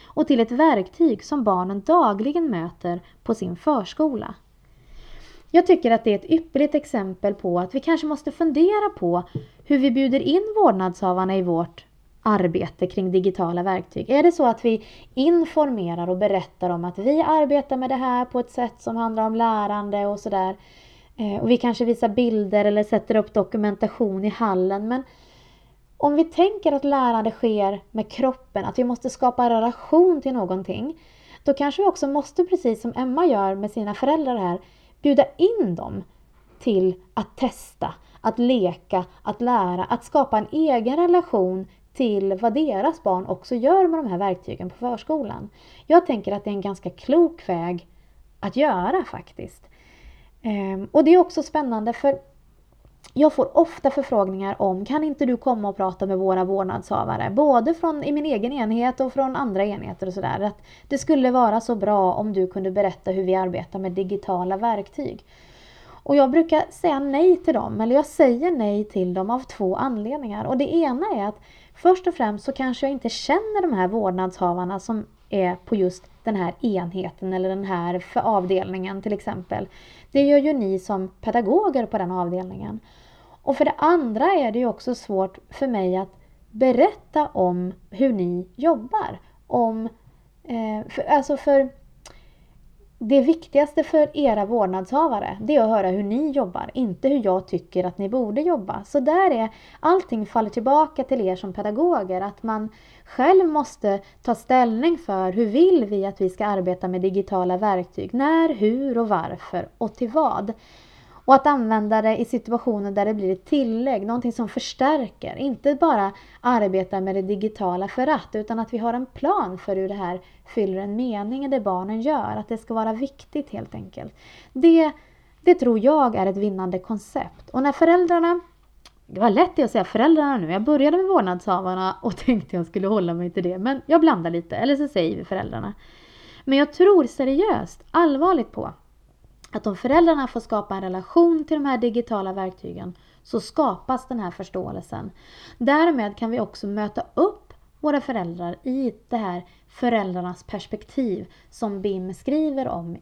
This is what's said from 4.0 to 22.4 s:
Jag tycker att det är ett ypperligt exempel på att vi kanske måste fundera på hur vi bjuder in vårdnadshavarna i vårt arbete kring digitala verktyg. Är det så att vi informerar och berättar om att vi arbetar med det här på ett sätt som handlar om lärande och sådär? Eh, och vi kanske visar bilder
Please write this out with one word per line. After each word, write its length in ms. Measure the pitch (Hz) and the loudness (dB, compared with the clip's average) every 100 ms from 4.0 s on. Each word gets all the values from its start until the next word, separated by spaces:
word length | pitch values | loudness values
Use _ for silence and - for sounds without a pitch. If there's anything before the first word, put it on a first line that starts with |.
| 311 247 - - _ _ _ _ _ - - - - - - 339 | -2 -2 -8 -14 _ _ _ _ _ -20 -20 -20 -20 -20 2 4
Jag 120 | 349 | 6
tycker 240 | 359 247 | 4 4
att 120 | 226 | 2
det 80 | 226 | 2
är 40 | 202 | -2
ett 160 | - | 0
ypperligt 440 | 330 - 269 294 294 | -2 0 0 0 0
exempel 580 | 294 240 190 185 202 | -2 -4 -6 -4 -4
på 260 | 202 185 175 | -2 -2 -2
att 160 | 185 269 | -2 -4
vi 40 | |
kanske 280 | 320 320 302 | 0 0 0
måste 240 | 294 - | -6 -8
fundera 580 | - 330 277 349 415 415 415 | -2 0 4 4 4 -2 -2
på 260 | 175 175 175 - - _ - | -2 -2 -4 -10 -12 _ 0
hur 120 | 285 | 2
vi 140 | 269 | 4
bjuder 280 | 240 269 269 | 2 2 2
in 340 | - 339 427 427 | 2 0 0 4
vårdnadshavarna 840 | 349 190 185 180 190 180 185 190 | 4 4 -2 -2 -2 0 0 0
i 40 | |
vårt 440 | 180 165 175 - - _ _ _ | 0 -2 -4 -10 -20 _ _ _
arbete 680 | 226 208 180 165 131 - 185 | 0 2 2 0 -6 -4 -4
kring 240 | 202 185 | -2 0
digitala 520 | 185 190 185 175 175 | 2 0 0 -2 -2
verktyg. 460 | 185 185 - - - | -2 -4 -6 -10 0
Är 140 | 277 | 4
det 80 | 339 | 4
så 140 | 330 254 | 4 2
att 200 | 233 240 | 2 0
vi 200 | 220 - - - | -2 -4 -20 -12
informerar 960 | - 285 339 330 320 294 226 170 170 175 | 0 2 4 2 0 0 0 -4 -4 -2
och 80 | 185 | 0
berättar 520 | 208 196 - _ 180 | 2 0 -2 _ -4
om 160 | 170 175 | -2 -4
att 140 | 175 | -2
vi 220 | 220 302 | 0 2
arbetar 560 | 320 311 285 285 277 262 | 2 2 2 0 0 -4
med 120 | 254 | -2
det 60 | 262 | -2
här 300 | 254 247 247 | -2 -2 -2
på 140 | 247 | -4
ett 120 | 240 | -4
sätt 220 | - 240 - | -4 -6 -6
som 180 | - 226 | -8 -4
handlar 280 | 226 220 | -4 -2
om 120 | 220 220 | -2 0
lärande 720 | 226 220 202 208 202 202 202 | 0 0 -2 -4 -4 -2 -2
och 140 | 202 | -4
sådär? 380 | 214 202 185 190 - - - - _ - | -4 -2 -2 -4 -14 -20 -20 -20 _ -8
Eh, 260 | 214 202 | -6 -4
och 80 | 220 | 0
vi 80 | 240 | 0
kanske 280 | 240 226 233 | 0 -2 -2
visar 240 | 233 233 | 0 0
bilder 560 | 208 240 220 | 0 0 0